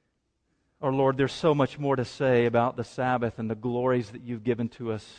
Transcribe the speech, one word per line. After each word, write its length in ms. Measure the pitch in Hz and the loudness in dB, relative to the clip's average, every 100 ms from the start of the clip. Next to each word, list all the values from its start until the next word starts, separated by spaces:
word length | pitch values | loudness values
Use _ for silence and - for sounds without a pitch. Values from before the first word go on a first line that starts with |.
| _ _ _ _ _ _ _ _ | _ _ _ _ _ _ _ _
Our 120 | 147 | -2
Lord, 240 | 135 135 131 | 2 2 2
there's 160 | 135 | 0
so 220 | - 165 | 0 2
much 240 | 147 131 - | 2 0 -2
more 180 | 143 131 | -2 0
to 80 | |
say 420 | 117 - 135 123 120 | -2 0 2 4 4
about 300 | 117 120 123 | 2 2 -2
the 80 | |
Sabbath 540 | 113 - 127 123 117 - | -8 -4 -2 0 -2 -4
and 120 | 110 | -6
the 40 | |
glories 560 | 110 123 120 127 123 104 | -4 -4 0 2 2 0
that 120 | 120 | -10
you've 220 | 120 117 | -10 -4
given 240 | 110 113 117 | -2 0 -2
to 220 | - 113 | -4 -6
us 140 | 107 - | -6 -8